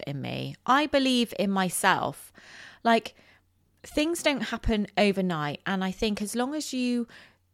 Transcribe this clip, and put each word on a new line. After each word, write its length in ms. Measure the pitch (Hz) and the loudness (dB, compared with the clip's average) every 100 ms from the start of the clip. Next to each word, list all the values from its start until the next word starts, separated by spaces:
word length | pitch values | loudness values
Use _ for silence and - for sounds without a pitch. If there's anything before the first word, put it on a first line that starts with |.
| - | -8
in 140 | 143 | -8
me. 340 | 123 131 135 147 - | -6 -8 -8 -6 0
I 200 | 262 302 | 2 2
believe 480 | 285 262 247 233 - | 2 2 2 0 0
in 140 | 202 | 0
myself. 800 | 196 185 - 190 151 143 - - _ - - - - | 0 0 2 2 2 0 -6 -16 _ -20 -20 -20 -4
Like, 320 | 233 233 - - _ _ _ _ _ _ | 2 2 0 -14 _ _ _ _ _ _
things 400 | - - 311 339 | -4 0 0 2
don't 200 | 311 262 | 0 0
happen 440 | 220 226 - 220 196 - | -2 -2 0 0 0 2
overnight. 640 | 208 190 185 160 147 - - | 2 2 0 0 -4 -4 -4
And 200 | 190 190 | -2 -2
I 60 | |
think 300 | 185 226 208 | -2 -2 -2
as 140 | 208 233 | -4 -2
long 180 | 254 | -2
as 200 | 302 285 | -4 -4
you, 340 | 254 247 240 233 - - _ _ | -2 0 0 -4 -10 -20 _ _